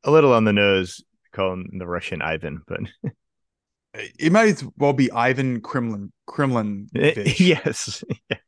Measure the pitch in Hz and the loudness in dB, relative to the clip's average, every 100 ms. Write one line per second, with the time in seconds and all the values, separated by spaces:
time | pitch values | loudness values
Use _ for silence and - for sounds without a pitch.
0 | - 156 143 117 110 101 101 95 90 - | 6 6 8 6 4 4 4 2 0 -10
1 | _ _ _ - 95 92 92 98 90 87 | _ _ _ -4 -4 -4 -10 -12 -8 -8
2 | - 87 78 80 78 76 _ - - _ | -6 -6 -6 -6 -8 -12 _ -10 -10 _
3 | - _ _ _ _ _ _ _ _ 113 | -12 _ _ _ _ _ _ _ _ -16
4 | 107 _ 156 202 220 170 135 - 143 139 | -16 _ 2 4 4 2 -6 -2 0 2
5 | 127 117 123 131 131 120 - 131 117 104 | 0 2 0 0 -2 -4 -6 -6 -4 -8
6 | 101 _ - - 139 123 107 101 104 - | -12 _ -14 -4 0 0 -2 -6 -8 0
7 | 143 120 101 - 180 156 151 120 - - | 0 0 -4 2 4 4 0 -6 -10 -12
8 | - 233 _ - | -12 -12 _ -10